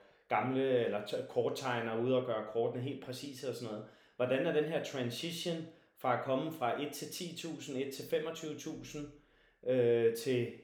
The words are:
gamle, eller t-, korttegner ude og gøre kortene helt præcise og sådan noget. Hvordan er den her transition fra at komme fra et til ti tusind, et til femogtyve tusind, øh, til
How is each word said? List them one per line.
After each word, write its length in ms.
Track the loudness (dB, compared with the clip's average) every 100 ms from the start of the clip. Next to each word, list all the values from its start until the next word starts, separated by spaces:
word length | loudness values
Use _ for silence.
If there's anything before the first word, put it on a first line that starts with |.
| -18 _ _
gamle, 560 | 2 2 2 4 4 4
eller 160 | 0 -2
t-, 220 | -4 -2
korttegner 720 | 0 0 0 0 0 0 0
ude 180 | 2 2
og 80 | 2
gøre 200 | -2 -2
kortene 300 | 0 0 0
helt 220 | -4 -6 -8
præcise 440 | -8 -10 -6 -6
og 60 | -4
sådan 180 | -6
noget. 140 | -8 -10 -16 _ -2
Hvordan 300 | 2 4 4
er 80 |
den 120 | 2 2
her 180 | 0
transition 840 | -2 -2 -2 -2 -4 -4 -2 -4 -6 -12 _ _
fra 200 | 0 2
at 60 |
komme 280 | 2 0 0
fra 300 | -2 -2 0
et 80 | -4
til 140 | -6 -8
ti 260 | -8 -8 -8
tusind, 400 | -8 -8 -6 -4
et 160 | -4
til 120 | -6 -2
femogtyve 480 | -2 -2 -4 -8 -8
tusind, 480 | -8 -8 -8 -10 -10 -12 _ _ _ _ 2
øh, 480 | 4 6 6 6 4
til 380 | 2 2 2 -4